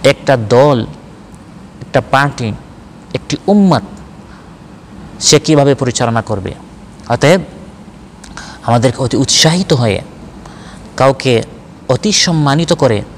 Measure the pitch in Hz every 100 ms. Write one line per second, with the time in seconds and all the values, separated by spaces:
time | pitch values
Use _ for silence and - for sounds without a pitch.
0 | - 139 - 135 107 120 147 131 107 -
1 | - - - - - - - - - 135
2 | - 131 143 135 117 107 - - - -
3 | - - - - - 208 196 139 101 -
4 | - - - - - - - - - -
5 | - - - 151 151 151 139 139 123 113
6 | 123 117 107 104 92 - - - - -
7 | - 120 143 185 156 - - - - -
8 | - - - - - - - 117 123 -
9 | 131 113 135 - 160 175 185 139 117 95
10 | - - - - - - - - - -
11 | 131 131 135 117 - - - - - 123
12 | 214 202 - 160 147 143 165 170 135 107
13 | 98